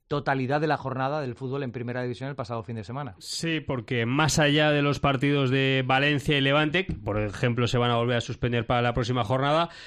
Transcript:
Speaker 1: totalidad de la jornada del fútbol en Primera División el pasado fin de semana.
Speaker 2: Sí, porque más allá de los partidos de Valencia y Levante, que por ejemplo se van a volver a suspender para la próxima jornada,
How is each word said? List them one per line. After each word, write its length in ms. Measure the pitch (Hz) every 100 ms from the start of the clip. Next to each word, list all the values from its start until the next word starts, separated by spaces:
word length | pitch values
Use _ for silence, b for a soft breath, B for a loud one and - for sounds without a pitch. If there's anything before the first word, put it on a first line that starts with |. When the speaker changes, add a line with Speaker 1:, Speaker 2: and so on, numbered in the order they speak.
| _
Speaker 1:
totalidad 520 | 143 147 135 127 147
de 60 | 151
la 100 | 139
jornada 440 | 131 127 131 156
del 120 | 131
fútbol 300 | 117 135 139
en 80 | 135
Primera 320 | 120 117 123
División 260 | 123 120 135
el 60 | 139
pasado 260 | 120 117
fin 140 | 107 113
de 80 |
semana. 320 | 104 127 139 92
Speaker 2:
Sí, 440 | - - 165 160
porque 440 | - 131 110 127 117
más 320 | 135 156 -
allá 320 | 147 147 151
de 140 | 147
los 160 | 143 135
partidos 500 | 143 135 143 143 131
de 320 | 135 135 135 127
Valencia 500 | 131 143 147 143 143
y 40 |
Levante, 440 | 139 143 151 170 190
que 80 |
por 240 | - 107 104
ejemplo 480 | 107 98 123 117 120
se 120 | 123
van 100 | 120
a 60 | 117
volver 220 | 120 120
a 40 |
suspender 460 | - 120 123 120 113
para 140 | 123
la 120 | 120
próxima 300 | 120 117 127
jornada, 460 | 110 131 139 156 170 B